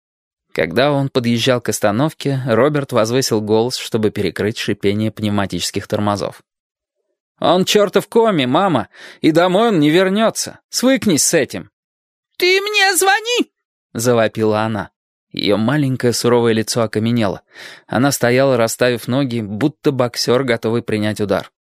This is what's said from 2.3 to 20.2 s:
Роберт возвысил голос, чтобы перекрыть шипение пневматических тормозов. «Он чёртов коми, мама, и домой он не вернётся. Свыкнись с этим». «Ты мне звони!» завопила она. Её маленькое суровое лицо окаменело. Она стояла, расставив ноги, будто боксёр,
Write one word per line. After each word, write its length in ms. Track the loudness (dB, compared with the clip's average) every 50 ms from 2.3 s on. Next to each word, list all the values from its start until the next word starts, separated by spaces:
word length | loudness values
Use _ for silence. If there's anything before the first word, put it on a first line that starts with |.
| -4 -4 -2 0
Роберт 440 | 2 2 2 2 2 -2 -4 -2
возвысил 500 | 0 0 0 2 0 -2 0 0 -2 -2
голос, 340 | 0 0 2 2 2 0 -4
чтобы 360 | -8 -6 -6 -2 -2 0 0
перекрыть 460 | 0 -2 -4 -4 -2 -2 -4 -4 -4 -4
шипение 540 | -4 -6 -4 -2 -2 -2 0 0 -2 -4
пневматических 760 | -4 -4 -4 -2 -2 -2 -2 -2 -4 -6 -6 -6 -6 -8 -6 -4
тормозов. 540 | -4 -2 0 -2 -2 -2 -4 -8 -10 -12 _ _ _ _ _ _ _ _ _ _ _ _ _ _ _ _ _ _ _ _
«Он 260 | 0 2 2 2 2
чёртов 420 | 2 2 2 2 2 2 0 -2 0
коми, 380 | 2 2 2 4 2 2 0
мама, 440 | 2 2 2 2 2 0 0 -2 -4 _ -20 -20 -20 -10 -2
и 100 | 0 2
домой 380 | 4 4 4 4 4 2 2 2
он 100 | 2 2
не 100 | 4 4
вернётся. 680 | 4 4 2 2 2 0 0 0 -2 -4 -8 -10 -12 -16 _ _
Свыкнись 540 | -4 0 2 2 2 2 2 2 2 2 2
с 100 | 2 2
этим». 380 | 2 0 0 -4 -10 -12 -14 _ _ _ _ _ _ _ _ _ _ _ _ _ -2
«Ты 240 | 0 2 2 2
мне 340 | 0 -2 0 0 2 2 2
звони!» 560 | 2 2 2 2 0 0 -2 -2 -2 -2 -4 _ _ _ _ _ _ _ _ -10
завопила 680 | -4 0 2 2 4 2 2 0 0 0 0 0 0
она. 280 | 0 -2 -4 -6 -8 -10 _ _ _ _ _ _ _ _
Её 260 | -8 -4 0 0 0 2
маленькое 560 | 0 0 0 0 0 -2 -2 0 0 -2 0
суровое 400 | 0 0 2 2 2 2 2 2
лицо 300 | 0 -2 -2 -2 -2 -2
окаменело. 580 | -2 -2 -2 0 0 0 0 0 -2 -2 -6 -10 _ -20 -20 -20 -20 -20 -20 _ -4
Она 240 | -2 0 2 0
стояла, 440 | 0 0 0 2 2 4 4 2 2
расставив 520 | 2 0 0 0 0 0 0 0 -2 -2 -4
ноги, 340 | -2 -2 -2 -2 -4 -6
будто 500 | -6 -6 -4 -2 -2 -2 -4 _ -2 -2
боксёр, 520 | 0 0 -2 -2 -4 -4